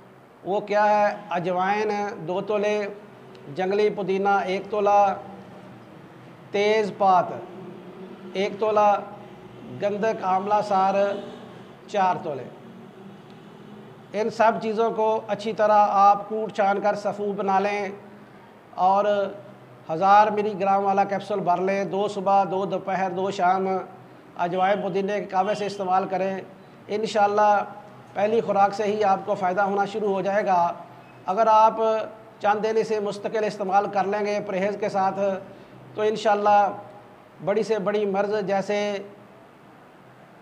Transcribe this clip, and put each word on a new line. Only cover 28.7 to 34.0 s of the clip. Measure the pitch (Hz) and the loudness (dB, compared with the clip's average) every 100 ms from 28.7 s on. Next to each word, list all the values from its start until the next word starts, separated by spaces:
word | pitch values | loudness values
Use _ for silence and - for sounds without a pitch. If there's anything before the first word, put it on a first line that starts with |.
से | 202 208 | 2 -2
ही | 214 | 0
आपको | 202 190 185 202 | 2 0 -2 -2
फ़ायदा | 180 185 | 0 0
होना | 196 202 196 | 0 0 -2
शुरू | 214 208 | -2 -2
हो | 196 | -2
जाएगा। | 185 202 196 180 170 - - - - - - | 0 0 2 2 2 -2 -12 -20 -20 -12 -4
अगर | 190 220 | 0 4
आप | 214 220 220 220 220 208 - - - | 6 6 4 0 0 -4 -12 -20 -4
चंद | 208 208 | -2 0
दिन | 214 220 | 0 0
इसे | 208 214 | 0 -2
मुस्तकिल | 202 202 208 220 | -2 -4 -6 -2
इस्तेमाल | 214 - 190 196 202 | -2 -4 0 2 2
कर | 196 | 0